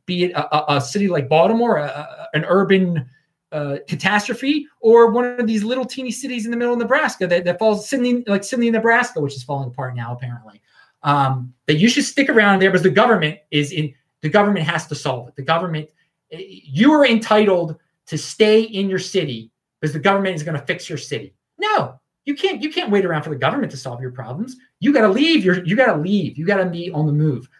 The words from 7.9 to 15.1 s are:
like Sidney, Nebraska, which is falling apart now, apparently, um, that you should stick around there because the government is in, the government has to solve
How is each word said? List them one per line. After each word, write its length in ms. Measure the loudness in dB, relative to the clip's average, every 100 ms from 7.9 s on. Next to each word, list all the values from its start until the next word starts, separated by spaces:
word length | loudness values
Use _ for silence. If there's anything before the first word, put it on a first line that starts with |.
| -2 0 0 0
like 160 | -2
Sidney, 260 | -2 0 2
Nebraska, 500 | 2 4 2 2 -2
which 160 | -4 -6
is 80 |
falling 260 | -8 -6 -6
apart 260 | -8 -8 -8
now, 180 | -8
apparently, 480 | -10 -10 -14 -16 _ _ _ _ _ 0
um, 480 | 2 2 -2 -6 _ -2
that 80 | 2
you 120 | 4
should 160 | 2
stick 260 | -2 0 2
around 320 | 4 4 4
there 80 | 4
because 140 | 4
the 60 | 4
government 500 | 4 4 4 0 -4 _
is 200 | -2 -2
in, 220 | -4 -6 -8 _ _
the 80 | 0
government 360 | 2 2 0 -2
has 220 | -4 -6
to 80 | -6
solve 340 | -6